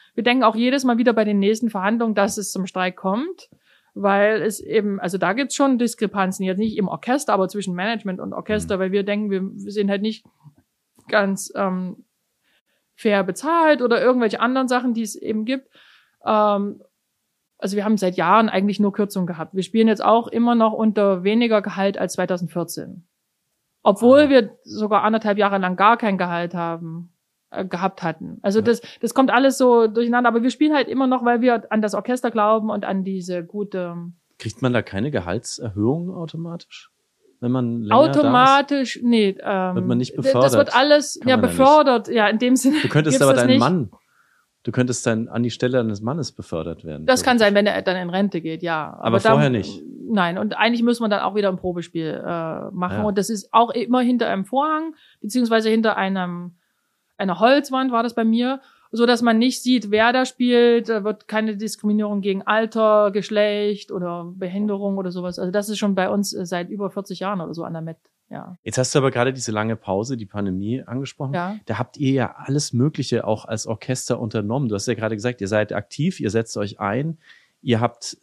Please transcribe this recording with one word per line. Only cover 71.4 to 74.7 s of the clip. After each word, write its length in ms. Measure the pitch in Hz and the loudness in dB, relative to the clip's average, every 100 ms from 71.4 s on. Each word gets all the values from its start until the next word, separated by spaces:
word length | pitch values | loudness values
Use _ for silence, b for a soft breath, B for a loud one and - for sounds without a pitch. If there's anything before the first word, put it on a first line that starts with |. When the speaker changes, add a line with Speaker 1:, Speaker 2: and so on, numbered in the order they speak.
| 180 214 - | -6 -8 -6
Speaker 2:
Da 100 | 104 | -6
habt 160 | 127 - | -6 -4
ihr 160 | 135 | 0
ja 240 | 135 117 - | 0 -2 -6
alles 360 | - 143 - | -6 -4 -2
Mögliche 520 | 117 143 151 127 117 - | 0 0 -2 -4 -2 -2
auch 200 | 107 - | -4 -4
als 200 | 107 - | -8 -6
Orchester 540 | 113 - 127 - 117 | -8 -6 -6 -4 -4
unternommen. 480 | 113 113 104 127 | -4 -4 -4 -2
Du 80 | 127 | -2